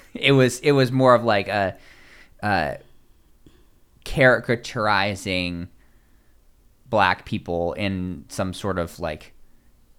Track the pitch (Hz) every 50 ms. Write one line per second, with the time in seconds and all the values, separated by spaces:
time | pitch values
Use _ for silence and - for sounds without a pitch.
0 | - _ - - - 139 139 131 127 120 - - - 151 143 135 127 117 131 131
1 | 131 127 120 110 113 113 104 101 92 95 101 104 98 92 - - - - - -
2 | - - - - - _ _ - 104 104 98 87 76 69 - - - - - -
3 | _ _ _ _ _ _ _ _ - - _ _ _ _ _ _ _ _ _ _
4 | - - - 151 131 127 120 117 - - 117 113 - - - 120 107 107 101 95
5 | 98 104 98 - - 98 92 92 90 87 87 85 90 - - - _ _ _ _
6 | _ _ _ _ _ _ _ _ _ _ _ _ _ _ _ _ _ 127 113 104
7 | 95 90 92 - - - 113 - - 90 87 85 85 85 - - 104 98 98 92
8 | 90 92 90 - - - - - 95 92 90 - - 98 90 90 85 82 - -
9 | 87 80 78 78 - - - - - - - - _ _ _ _ _ _ _